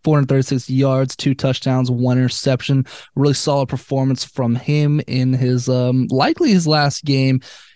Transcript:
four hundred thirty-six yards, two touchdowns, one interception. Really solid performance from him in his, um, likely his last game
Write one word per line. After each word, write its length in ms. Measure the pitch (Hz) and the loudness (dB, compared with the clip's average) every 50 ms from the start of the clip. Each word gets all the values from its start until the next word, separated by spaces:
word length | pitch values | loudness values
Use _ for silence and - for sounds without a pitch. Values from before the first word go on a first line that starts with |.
| - | 0
four 140 | 156 151 | 2 2
hundred 120 | 143 135 131 | 2 2 2
thirty-six 420 | 139 135 131 - 139 123 - - | 2 0 2 0 -2 -4 -2 -2
yards, 440 | 131 131 135 135 131 131 135 127 - | 0 2 2 2 2 0 -2 -2 -6
two 200 | - - 143 131 | -4 -2 -2 -2
touchdowns, 560 | - - 131 123 - - 135 131 127 127 127 | 0 -2 -2 -2 -2 -2 -2 0 0 0 0
one 260 | 123 120 123 127 123 | 0 0 0 0 2
interception. 720 | 127 127 120 - - - 139 127 123 - - 139 135 131 - - - - - _ | 2 0 0 -2 -2 -2 -2 -2 -2 0 0 0 0 0 -2 -8 -18 -20 -8 _
Really 200 | 139 143 143 135 | 0 0 2 0
solid 340 | - - 156 139 139 131 - | 0 0 0 0 0 -2 -2
performance 560 | 135 123 - - 135 135 131 135 131 - - | -6 -8 -6 -4 -2 -2 0 0 -2 -2 -6
from 300 | - - 139 123 117 117 | -8 -6 -4 -2 -2 -2
him 460 | 123 - 143 147 151 147 147 147 151 - | -2 -2 -2 0 0 2 0 0 -2 -2
in 280 | - - 127 127 127 131 | -2 -2 0 0 0 0
his, 360 | 123 131 123 127 123 123 131 | 0 0 0 0 0 0 0
um, 380 | 127 127 123 127 127 131 123 | 0 0 0 2 0 0 0
likely 420 | - 127 131 165 330 320 - 349 247 | 0 0 0 2 0 0 0 2 2
his 180 | 196 180 165 | 4 2 2
last 380 | 156 156 151 143 143 - - - | 2 2 2 2 0 -2 -4 -2
game 360 | 143 135 135 135 135 131 131 - - - - - - _ | -2 0 2 2 2 0 0 -2 -8 -16 -20 -20 -20 _